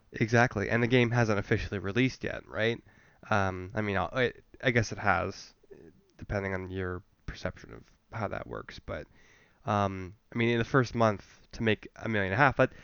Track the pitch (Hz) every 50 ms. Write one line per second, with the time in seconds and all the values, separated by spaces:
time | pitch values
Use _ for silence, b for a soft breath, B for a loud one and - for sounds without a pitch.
0 | _ _ - - 120 107 117 117 120 127 - 101 101 - - 117 120 113 127 127
1 | 120 117 117 120 117 107 107 98 - - 120 98 - - 104 98 90 98 95 120
2 | 131 127 - - - - - - - - 64 92 110 113 120 - - b b b
3 | b b b b - - 107 101 95 95 92 92 92 92 - 110 104 104 98 92
4 | 90 85 - 131 123 - - - - _ - - - 131 117 120 110 - 107 101
5 | 104 101 92 90 90 98 101 - - - - _ _ _ - - - 82 - _
6 | _ _ _ - - - - 101 98 98 95 92 92 90 92 95 92 90 90 90
7 | - _ _ _ _ - - - - 90 - - - - 55 57 - - _ _
8 | _ _ - 113 107 95 - - - 57 57 53 - - - - - - 98 78
9 | 78 - b b b b b b b b b b _ 113 107 101 101 98 98 95
10 | 95 90 104 - _ _ - 117 117 117 120 117 113 - - 139 123 - - 120
11 | 117 110 104 95 - - - - - _ - - 117 110 107 - - - - -
12 | - 107 110 104 98 92 95 113 147 135 120 - 131 - b b